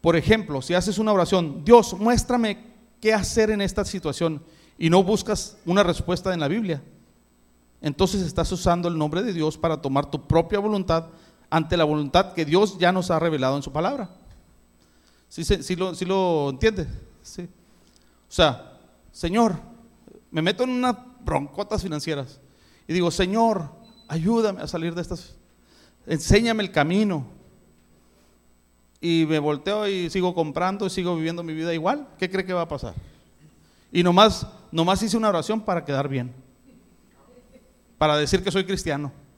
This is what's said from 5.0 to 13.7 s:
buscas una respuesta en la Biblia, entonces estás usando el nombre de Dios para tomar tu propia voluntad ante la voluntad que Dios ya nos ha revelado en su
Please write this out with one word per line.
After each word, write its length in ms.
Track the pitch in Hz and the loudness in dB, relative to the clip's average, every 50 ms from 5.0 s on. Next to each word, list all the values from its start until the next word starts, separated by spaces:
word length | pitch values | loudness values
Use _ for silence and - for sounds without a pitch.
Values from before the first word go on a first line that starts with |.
buscas 560 | 190 175 220 202 - - 214 - - - - - _ | 6 6 2 0 0 -2 -4 -4 -4 -10 -16 -12 _
una 160 | 165 175 202 | 0 4 4
respuesta 500 | 202 175 165 - - - 180 180 185 190 | 4 4 2 -2 -2 -4 -4 -2 -2 -4
en 80 | 185 170 | -2 -2
la 80 | 151 143 | -2 -2
Biblia, 340 | 175 233 226 185 160 139 - - - - _ _ _ _ _ _ _ _ _ _ _ _ _ _ _ _ | -2 -2 -2 -4 -4 -6 -8 -16 -20 -20 _ _ _ _ _ _ _ _ _ _ _ _ _ _ _ _
entonces 400 | - 147 135 - 190 185 190 202 | -6 -6 0 0 0 0 0 -2
estás 280 | 185 156 131 - 165 - | -4 -2 -2 -2 -2 -2
usando 360 | 190 175 - 190 170 175 175 170 | -2 -2 2 0 0 2 0 -2
el 80 | 170 | 0
nombre 260 | 160 151 151 151 175 | 0 -2 -2 -2 -2
de 100 | 214 240 | -2 -2
Dios 260 | 190 170 151 156 156 - | -2 -2 -2 -2 -2 -2
para 240 | - 170 156 147 | -2 -2 -2 -2
tomar 280 | - 139 135 139 143 139 | -2 -2 0 0 -2 -2
tu 160 | - 147 - | -6 -8 -2
propia 340 | - 156 165 165 165 208 202 | 2 2 2 2 2 -2 0
voluntad 480 | 202 214 214 202 185 - 165 165 165 - - - - _ _ _ _ _ | 0 0 -2 -2 0 0 0 0 0 -6 -18 -20 -20 _ _ _ _ _
ante 260 | - 160 156 160 180 | 0 0 0 2 2
la 80 | 175 160 | 2 2
voluntad 480 | 151 151 151 147 139 - 175 190 185 | 2 2 0 -2 2 2 2 2 2
que 120 | - - 156 | -2 -4 -2
Dios 340 | 143 156 185 214 202 208 175 | 2 4 4 4 2 0 2
ya 120 | 175 175 | 2 2
nos 180 | 185 190 170 185 | 4 2 0 0
ha 80 | 175 160 | 0 0
revelado 380 | 160 170 156 135 131 131 135 | 0 0 0 0 0 0 0
en 60 | 143 | -2
su 80 | 139 - | -6 -6